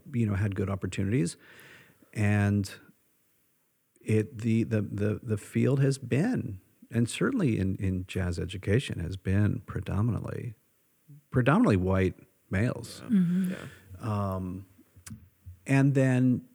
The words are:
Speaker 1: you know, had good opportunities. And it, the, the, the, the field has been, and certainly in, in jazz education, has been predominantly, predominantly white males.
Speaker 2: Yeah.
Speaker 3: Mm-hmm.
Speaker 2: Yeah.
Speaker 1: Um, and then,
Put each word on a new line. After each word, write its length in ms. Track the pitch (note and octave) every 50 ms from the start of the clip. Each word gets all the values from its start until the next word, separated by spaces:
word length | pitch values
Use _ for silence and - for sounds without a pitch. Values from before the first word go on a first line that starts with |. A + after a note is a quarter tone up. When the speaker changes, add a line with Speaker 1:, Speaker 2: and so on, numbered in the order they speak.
| - - C#3
Speaker 1:
you 120 | A#2 A2+ G#2
know, 60 | G2+
had 200 | F#2 G#2 G#2+ G2
good 140 | G2 G2 F#2
opportunities. 680 | G2 F#2+ - F#2 - - G2 F#2+ A2 C3 E3 E3+ - - - - - - - - - - - _ _ _ _ _ -
And 560 | G#2+ G2+ G2+ G#2 G#2 G2+ G2+ G2+ G2+ G2 - - - - - _ _ _ _ _ _ _ _ _ _ _ _ _ _ _ _ _ _ _ _ _ _
it, 380 | - - G#2+ A2 G#2+ - - G#2+
the, 240 | A2+ A#2 A2+ A2+ A2+
the, 180 | - A#2 G#2+
the, 380 | G2 - A#2 G#2 G#2 G#2+ - -
the 160 | - A#2+ G#2+ G#2
field 420 | - - - A2+ A#2 A#2+ C3+ C#3
has 160 | C#3 C#3 C#3 -
been, 640 | - A2+ - C3 F3 B3 B3+ D#3 - - G2 F#2 - _ _ _ - -
and 180 | - A#2 A#2+ -
certainly 500 | - - F3 A3 C#4 B3+ F#3 C3 G#2+ G2
in, 160 | F#2+ F#2+ F#2+ -
in 280 | G2+ F#2+ F#2 F#2 F#2 -
jazz 320 | - G2 F#2 F2+ F2 E2+
education, 600 | F2 F2 F#2 F2+ - - G2 B2 C#3+ - - -
has 180 | E2+ E2+ F#2+ F#2+
been 440 | - F#2 F#2+ G2+ G#2+ G2+ F#2+ - -
predominantly, 920 | - - E2+ F#2 F2+ F2 F#2+ A2 B2 - - - - - - - A#2+ A2 - _ _ _ _ _ _ _ _ _ - C#3+ D3 _ _
predominantly 460 | - B2+ A#2+ C3 D3 G#3+ B3 F#3+ A2 F#2
white 380 | F2+ F#2 F#2+ F#2+ F#2 F2+ - - - - _ _ _ -
males. 520 | - - A2 B2 - - - - - - -
Speaker 2:
Yeah. 120 | - A#3+ G3
Speaker 3:
Mm-hmm. 340 | F3+ E3+ F3+ F#3 F#3+ F3+
Speaker 2:
Yeah. 40 | F#3 - - C#3 - - - - - F2+ - A2 G#2 G2+ G2+ G2 F#2+
Speaker 1:
Um, 300 | F#2 F#2 F2+ F2+ F#2+ G2 - _ - _ _ _ - - - - - - - _ _ _ - - - _ -
and 260 | C#3 C3+ C3+ C#3+ C3+
then, 460 | C3+ C3 C3 B2+ B2+ B2+ B2+ B2 - - -